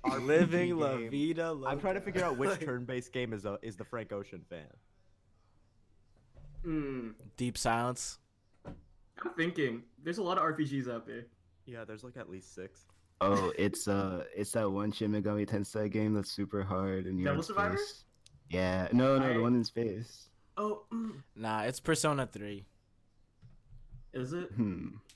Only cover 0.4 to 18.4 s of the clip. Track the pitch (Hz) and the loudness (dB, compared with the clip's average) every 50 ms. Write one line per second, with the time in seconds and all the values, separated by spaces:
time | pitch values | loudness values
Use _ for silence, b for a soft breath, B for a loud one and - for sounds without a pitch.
0.4 | 180 160 165 175 180 175 175 160 151 139 131 120 117 113 135 143 147 160 165 165 | 8 6 6 2 2 2 2 2 2 2 2 0 -2 -2 -2 0 2 2 2 0
1.4 | 165 165 160 139 131 131 143 143 - 190 190 196 196 202 180 185 180 170 135 123 | 0 -2 -2 -2 -2 -2 -2 0 0 0 -2 0 -2 -2 0 2 2 2 2 2
2.4 | 139 196 190 - 156 147 123 123 123 117 131 123 123 - - 127 123 113 113 101 | 2 2 2 0 -2 -2 -2 -2 -2 -2 -4 -4 -4 -4 -4 -2 -2 -2 -2 -4
3.4 | 95 104 101 101 - 117 101 87 107 - - 117 110 - 104 101 98 - - 87 | -4 -4 -4 -4 -6 -8 -8 -10 -10 -8 -6 -8 -6 -4 -6 -6 -6 -8 -12 -16
4.4 | 80 - 90 82 76 65 - - _ _ _ _ _ _ _ _ _ _ _ _ | -14 -12 -14 -14 -14 -14 -20 -20 _ _ _ _ _ _ _ _ _ _ _ _
5.4 | _ _ _ _ _ _ _ _ _ _ _ _ _ _ - _ _ _ - - | _ _ _ _ _ _ _ _ _ _ _ _ _ _ -20 _ _ _ -20 -20
6.4 | - - - - - 170 156 156 143 139 135 127 117 110 107 - - 104 - - | -18 -16 -8 -6 -2 0 0 0 0 0 -4 -4 -6 -6 -10 -12 -18 -16 -6 -4
7.4 | 123 123 110 - - 120 113 117 120 123 123 - - - - - _ _ _ _ | -4 -2 -2 0 2 2 4 4 2 0 -2 -2 -6 -10 -10 -12 _ _ _ _
8.4 | _ _ _ _ - - - - - - - - - _ - - - - - 170 | _ _ _ _ -14 -14 -14 -14 -16 -20 -20 -20 -20 _ -14 -8 -8 -6 -2 0
9.4 | 160 170 175 165 143 123 113 120 - - _ - 143 160 175 220 190 170 143 139 | 0 0 2 2 0 0 0 -2 -8 -12 _ -10 -6 -6 -4 -2 0 0 2 2
10.4 | 151 160 151 151 151 135 139 139 123 123 117 117 117 120 117 117 120 - _ _ | 2 2 2 2 0 0 0 -2 -2 -2 -4 -6 -6 -8 -10 -10 -12 -14 _ _
11.4 | _ _ _ _ - 135 120 117 113 110 110 107 120 123 120 123 107 - 92 95 | _ _ _ _ -18 -14 -12 -12 -10 -10 -12 -12 -12 -14 -12 -12 -12 -12 -12 -14
12.4 | - - - - 92 98 - - - _ - _ _ _ _ - 92 98 101 98 | -14 -16 -14 -14 -14 -14 -14 -18 -20 _ -20 _ _ _ _ 0 2 4 4 4
13.4 | 95 90 - - 95 101 - - - 107 98 98 98 95 92 87 - - - 98 | 2 0 2 2 2 2 2 0 0 0 2 2 2 0 -2 -4 -6 -6 -4 -4
14.4 | 104 - - 117 107 101 95 98 104 104 98 - 113 104 107 107 98 107 104 104 | -4 0 0 2 2 2 2 0 0 -2 -2 0 0 2 2 2 2 2 2 2
15.4 | 104 98 110 101 101 - - 110 107 104 98 110 110 107 107 104 95 - - - | 0 2 0 0 -2 -2 0 0 0 2 2 2 4 4 4 2 0 -2 -2 -4
16.4 | 101 - - 101 95 95 92 92 98 98 95 95 92 92 95 92 90 139 143 - | -4 -2 0 -2 0 0 0 0 0 0 0 -2 -2 -2 -2 0 2 2 2 0
17.4 | - - - 98 101 - - - 415 - - - - _ _ _ _ - - - | 0 -2 0 0 2 2 2 0 -2 -4 -8 -14 -20 _ _ _ _ -20 -20 -20